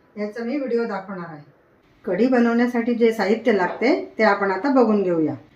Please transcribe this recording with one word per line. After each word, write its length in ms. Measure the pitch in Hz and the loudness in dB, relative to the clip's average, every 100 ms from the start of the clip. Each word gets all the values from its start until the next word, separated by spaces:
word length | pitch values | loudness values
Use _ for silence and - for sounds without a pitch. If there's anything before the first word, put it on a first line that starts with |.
| _ 208 | _ -10
याचा 260 | 208 233 | -10 -8
मी 140 | 233 294 | -6 -4
व्हिडिओ 280 | 254 233 214 | -2 -2 -2
दाखवणार 480 | 196 190 185 165 | -6 -10 -12 -12
आहे. 100 | 151 - _ _ _ _ _ - | -16 -20 _ _ _ _ _ -4
कढी 220 | 160 254 | 0 2
बनवण्यासाठी 680 | 247 233 233 240 240 233 | 2 2 2 0 0 -2
जे 200 | 233 233 | 2 2
साहित्य 380 | 220 190 226 254 | 2 0 0 2
लागते 640 | 196 175 - 233 392 - - | 0 0 0 0 0 -2 0
ते 60 | |
आपण 280 | 214 202 196 | 2 2 0
आता 180 | 190 285 | -2 2
बघून 340 | 262 220 208 | 4 4 2
घेऊया. 300 | 180 165 151 127 - | 2 0 -2 -4 -12